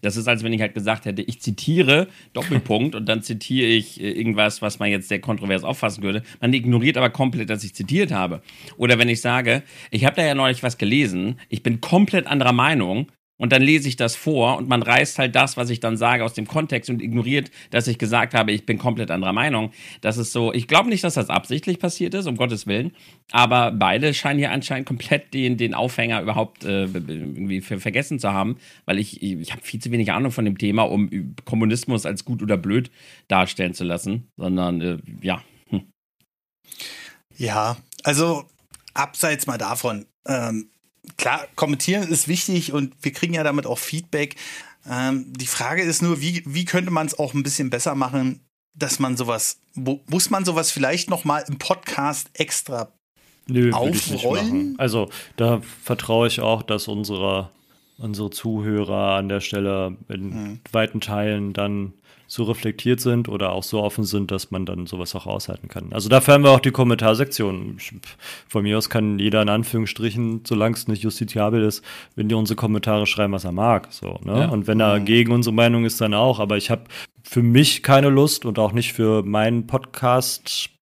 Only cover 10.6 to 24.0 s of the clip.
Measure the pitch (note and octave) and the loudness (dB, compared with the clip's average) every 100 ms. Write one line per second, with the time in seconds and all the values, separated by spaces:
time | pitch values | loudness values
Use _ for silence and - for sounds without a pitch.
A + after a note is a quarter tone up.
10.6 | B2+ A#2+ G#2 C3 C3+ F2+ G2 B2 - A#2 | -4 -2 0 2 2 0 -4 -6 -8 -6
11.6 | - A#2 - F3 G3+ F#3+ - C#3+ B2 B2 | -2 -2 2 4 4 2 0 2 4 4
12.6 | C3+ D#3 F#2 G2 C3+ _ _ _ A#2+ C3 | 4 2 0 -2 -4 _ _ _ 2 6
13.6 | C3+ D#3 C#3 A#2+ A#2 - - D#3 A#2+ C3 | 6 6 2 -2 -2 -2 -2 2 2 2
14.6 | C3 A#2+ A#2 A#2+ C3 - C3 B2 C3+ C3 | 2 0 4 4 4 0 0 2 2 0
15.6 | B2 A#2+ A#2 A2+ A#2 B2 A2+ - G#2+ D3+ | -4 -2 -2 0 2 2 -2 -4 -4 -4
16.6 | D#3+ A#2+ - A#2+ A2 A#2 A#2 C#3 - - | -2 -4 -4 -6 -2 -2 0 0 -2 -12
17.6 | - A#2 A#2 A#2+ A2 A#2+ A#2+ B2 G#2+ G#2 | -4 -2 0 -2 0 2 2 2 2 0
18.6 | - A2 B2 A2+ G#2+ E2+ F#2+ G2 D3 A#2+ | 0 -2 0 -2 -2 -2 -2 0 0 0
19.6 | G#2+ - - - G#2+ A2+ A2+ A#2+ A2+ B2 | -2 -6 -20 -6 -4 -2 -2 0 0 0
20.6 | A#2+ D#3+ A#3 G#3 F3 D#3 G#2 - - C#3 | 2 2 4 0 0 -2 0 -2 -2 -6
21.6 | - F3 F3+ - F3 F#3+ F#3 A2+ B2 A2 | -4 -2 -4 -2 -4 -4 -6 -2 -2 -2
22.6 | G#2 G#2 C#3+ - - _ _ A#2+ A#2+ B2 | -4 -2 -2 -8 -20 _ _ 4 6 6
23.6 | A#2 G#2+ F#2+ G#2 | 4 2 2 4